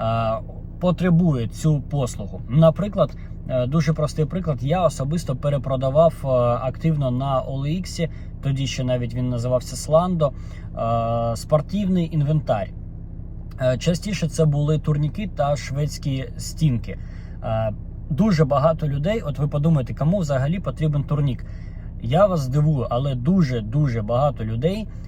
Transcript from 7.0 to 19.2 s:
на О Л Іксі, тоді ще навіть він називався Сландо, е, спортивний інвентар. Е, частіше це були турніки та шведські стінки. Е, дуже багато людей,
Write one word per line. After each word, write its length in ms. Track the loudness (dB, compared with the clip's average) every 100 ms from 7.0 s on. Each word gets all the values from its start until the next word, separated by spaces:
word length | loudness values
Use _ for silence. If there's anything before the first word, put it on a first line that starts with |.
| 0
на 300 | 0 0 0
О 160 | -2 -4
Л 100 | -4
Іксі, 420 | -4 -4 -4 -4 -6 -12 -6
тоді 240 | -2 -2 -2
ще 160 | -2
навіть 300 | 0 0 -2
він 160 | -2 -2
називався 460 | -2 0 0 -2 -8
Сландо, 560 | 2 2 4 2 0
е, 1040 | 0 -10 -10 -10 -4 0 0 0 0 0 -2
спортивний 760 | 2 0 2 -2 0 0 0 0
інвентар. 520 | 2 0 0 -2 -2 -8 -12 -12 -12 -12 -12 -12 -12 -2
Е, 160 | 0 2
частіше 500 | 0 0 -2 -2 -2
це 180 | 2 2
були 340 | 4 2 2
турніки 500 | 2 0 0 -2 -4 -2
та 200 | 0 0
шведські 720 | -2 -4 -4 -4 -4 -4 -6 -8
стінки. 640 | -8 0 2 2 -4 -10 -10 -12 -12 -8
Е, 300 | -4 -2 -2 -4 -8 -10 -4
дуже 360 | 2 2 4 4
багато 420 | 4 4 2 -2
людей, 340 | -2 0 -2